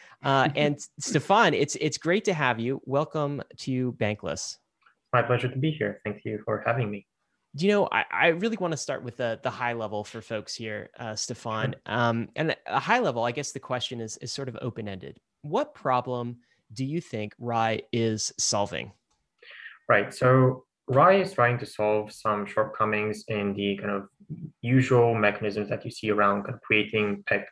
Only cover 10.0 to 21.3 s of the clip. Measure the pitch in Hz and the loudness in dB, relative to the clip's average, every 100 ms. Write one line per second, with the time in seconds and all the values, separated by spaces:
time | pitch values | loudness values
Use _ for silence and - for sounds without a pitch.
10 | 104 117 - 110 104 - 113 107 - - | -6 -12 -8 -8 -8 -10 -8 -10 -12 -12
11 | 117 110 - 120 117 110 110 - - 110 | -10 -8 -8 -8 -6 -2 -2 -4 -6 0
12 | 120 113 113 - 160 - - 117 170 240 | 2 2 -2 -4 -4 -4 -2 -2 2 2
13 | 208 120 117 120 143 135 - 123 - 120 | 2 0 -2 -4 -8 -10 -6 -6 -4 -8
14 | 113 - 120 - 131 - 127 113 104 95 | -10 -10 -10 -8 -8 -6 -8 -6 -10 -10
15 | 101 - _ _ 147 190 294 - 147 127 | -14 -18 _ _ -4 -4 -4 -4 0 0
16 | 123 123 120 120 _ _ _ 110 135 160 | 0 -4 -6 -10 _ _ _ -8 -6 -6
17 | - 113 104 - 120 117 113 107 - 117 | -6 -8 -8 -8 -4 0 2 0 -2 0
18 | 113 107 - - - 110 101 82 62 - | 2 0 -4 -4 -2 0 -2 -4 -10 -14
19 | _ _ _ _ - - - - - 107 | _ _ _ _ -20 -20 -20 -20 2 2
20 | 104 - 127 131 127 127 - _ - 131 | 2 2 6 8 6 2 -8 _ 0 6
21 | 170 196 175 | 8 6 4